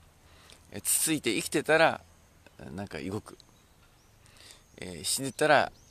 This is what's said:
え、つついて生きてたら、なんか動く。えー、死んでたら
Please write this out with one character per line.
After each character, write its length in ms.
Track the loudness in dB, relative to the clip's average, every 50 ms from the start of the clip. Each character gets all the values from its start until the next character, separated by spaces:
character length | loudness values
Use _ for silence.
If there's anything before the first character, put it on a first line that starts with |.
| -20 -20 _ _ _ -20 -20 -20 -20 -20 -20 -20 -20 -16
え、 80 | -14 -8
つ 200 | -2 0 0 0
つ 120 | 2 0
い 100 | 0 0
て 140 | 0 0 0
生 60 | 0
き 80 | -2 0
て 120 | -2 -2
た 160 | 2 4 4
ら、 240 | 6 6 4 2 0 -10 -18 -20 -20 -20 -20 _ -20 -20 -20 _ -18 -16 -12 -10
な 100 | -10 -12
ん 40 |
か 120 | -10 -10 -8
動 180 | -8 -6 -8 -8
く。 180 | -10 -12 -20 -20 -20 -20 _ _ _ _ _ _ _ _ _ _ _ _ -20 -20 -20 -20 -20 -20 -20 -20 -20 -20 _ _ -16
え 240 | -14 -14 -12 -12 -8
ー、 20 | -6
死 200 | -4 -4 -4 -4
ん 20 |
で 80 | -8 -2
た 160 | 0 4 6
ら 240 | 6 6 4 2 -4 -14 -20 -20